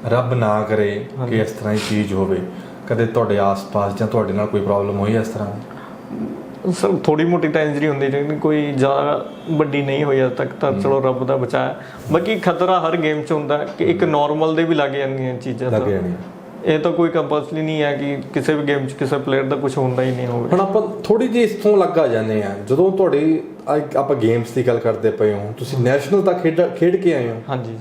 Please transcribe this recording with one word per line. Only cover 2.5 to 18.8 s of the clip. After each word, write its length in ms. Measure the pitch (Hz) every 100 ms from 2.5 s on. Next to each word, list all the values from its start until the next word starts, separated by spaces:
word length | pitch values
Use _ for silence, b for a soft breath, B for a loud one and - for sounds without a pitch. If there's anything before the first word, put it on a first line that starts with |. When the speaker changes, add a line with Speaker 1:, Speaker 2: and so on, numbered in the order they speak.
| B B B -
Speaker 1:
ਕਦੇ 180 | 113 113
ਤੁਹਾਡੇ 320 | 120 110 101
ਆਸ-ਪਾਸ 600 | 98 98 - 104 101 98
ਜਾਂ 100 | 110
ਤੁਹਾਡੇ 240 | 117 98
ਨਾਲ 140 | 98 107
ਕੋਈ 140 | 104
ਪ੍ਰੋਬਲਮ 380 | 98 101 101 101
ਹੋਈ 180 | 104 113
ਇਸ 120 | 107
ਤਰ੍ਹਾਂ? 200 | - 101 104 - B B B - - - - - - 185
Speaker 2:
ਸਰ, 200 | 175 196 180
ਥੋੜ੍ਹੀ 200 | - 151
ਮੋਟੀ 240 | 170 175 151
ਤਾਂ 140 | 160
ਇੰਜਰੀ 260 | 151 143 156
ਹੁੰਦੀ, 180 | 139 135
ਲੇਕਿਨ 320 | 139 147 151
ਕੋਈ 340 | 156 151 147
ਜ਼ਿਆਦਾ 540 | 135 139 139 143 143 - - -
ਵੱਡੀ 320 | 151 147 143
ਨਹੀਂ 220 | 139 135
ਹੋਈ 200 | 147 135
ਅੱਜ 80 | 131
ਤੱਕ 180 | 127 135 -
ਤਾਂ। 120 | 143
Speaker 1:
ਹੂੰ। 80 | 135
Speaker 2:
ਚਲੋ, 200 | 135 135
ਰੱਬ 260 | 131 123 127
ਦਾ 100 | 135
ਬਚਾਅ। 380 | 123 135 131 - B B -
ਬਾਕੀ 260 | 160 202 220
ਖਤਰਾ 420 | 180 170 185 185
ਹਰ 160 | 160 165
ਗੇਮ 260 | 156 151
'ਚ 100 | 151
ਹੁੰਦਾ 260 | 156 143 147
ਕਿ 260 | 151 -
ਇੱਕ 180 | 165 170
Speaker 1:
ਹੂੰ। 80 | 170
Speaker 2:
ਨਾਰਮਲ 460 | 151 147 151 160 160
ਦੇ 80 |
ਵੀ 100 | 165
ਲੱਗ 160 | 156 139
ਜਾਂਦੀਆਂ 440 | 139 135 135 131
ਚੀਜ਼ਾਂ 360 | 127 135 117 127
Speaker 1:
ਲੱਗ 100 | 107
Speaker 2:
ਤਾਂ। 100 | 104
Speaker 1:
ਜਾਣੀਆਂ। 260 | 95 90 87 - - - -
Speaker 2:
ਇਹ 140 | - 156
ਤਾਂ 140 | 165
ਕੋਈ 160 | 165 165
ਕੰਪਲਸਰੀ 540 | 165 143 151 147 160
ਨਹੀਂ 200 | 160 156
ਹੈ 140 | 147 135
ਕਿ 260 | 143 139 -
ਕਿਸੇ 200 | 151 131
ਵੀ 120 | 156 143
ਗੇਮ 180 | 143